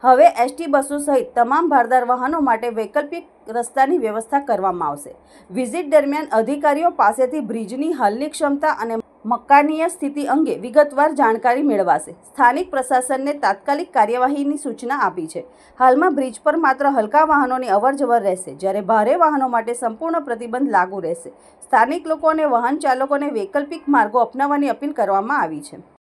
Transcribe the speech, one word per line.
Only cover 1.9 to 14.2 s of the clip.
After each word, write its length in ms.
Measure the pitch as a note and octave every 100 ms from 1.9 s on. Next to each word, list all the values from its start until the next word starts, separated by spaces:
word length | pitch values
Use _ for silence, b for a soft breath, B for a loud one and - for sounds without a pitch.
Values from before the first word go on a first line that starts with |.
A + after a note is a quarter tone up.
| B3+ B3
વાહનો 340 | B3 B3+ E4
માટે 300 | C#4 A3 A#3+
વૈકલ્પિક 580 | A3 A3 D4 D4 E4+ - _ -
રસ્તાની 480 | A3+ A#3 C4+ C4+ F4
વ્યવસ્થા 420 | A3+ G#3+ A3 C#4
કરવામાં 480 | C#4+ G#3 F#3+ F3+ D#3
આવશે. 280 | D3 - - b b b
વિઝિટ 380 | F#3+ B3 C#4+ D4+
દરમિયાન 380 | D4+ C#4 C#4+ D4+
અધિકારીઓ 580 | A3 A3 C#4+ D4 C#4+ E4+
પાસેથી 500 | F4 - B3+ B3+ D4+
બ્રિજની 540 | A3+ A3+ G#3 B3+ D#4
હાલની 340 | D4+ G#3+ A3 D4
ક્ષમતા 400 | D4 D4 C#4+ D#4
અને 280 | - A#3 A3+ - _ G#3+
મકાનીય 640 | A#3 - C#4 D4 D#4 E4
સ્થિતિ 380 | - C#4+ C#4+ C#4+
અંગે 300 | C#4 D#4 E3+
વિગતવાર 560 | A3 C4 D4 C4+ D4+
જાણકારી 520 | C#4+ A#3+ A3 B3+ B3
મેળવાશે. 480 | D4 G#3+ F3+ D#3 -
સ્થાનિક 600 | - - - B3 C4+ F#4
પ્રશાસનને 600 | C#4 B3+ C4 B3 C4+ C4+
તાત્કાલિક 600 | D4 A3 G3+ - C#4+ F#4
કાર્યવાહીની 640 | C4 G#3+ B3